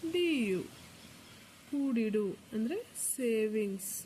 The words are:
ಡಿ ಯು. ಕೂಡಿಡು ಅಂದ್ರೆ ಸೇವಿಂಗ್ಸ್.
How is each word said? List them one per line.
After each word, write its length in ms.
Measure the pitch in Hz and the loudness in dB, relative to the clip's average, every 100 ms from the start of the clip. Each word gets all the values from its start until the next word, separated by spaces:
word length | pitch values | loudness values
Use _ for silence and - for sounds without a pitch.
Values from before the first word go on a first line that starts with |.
| 330 | 0
ಡಿ 120 | 349 349 294 214 | 2 4 4 4
ಯು. 100 | 180 - - - - - - - - - - - | 2 -2 -10 -18 -20 -20 -20 -20 -20 -20 -20 -4
ಕೂಡಿಡು 560 | 285 277 233 214 208 202 - - 220 | 0 2 2 4 2 2 -2 -6 -2
ಅಂದ್ರೆ 220 | 226 370 494 - - | 0 -2 -6 -6 -4
ಸೇವಿಂಗ್ಸ್. 880 | - 240 226 214 214 208 196 - - | 0 2 4 2 2 0 -2 -6 -8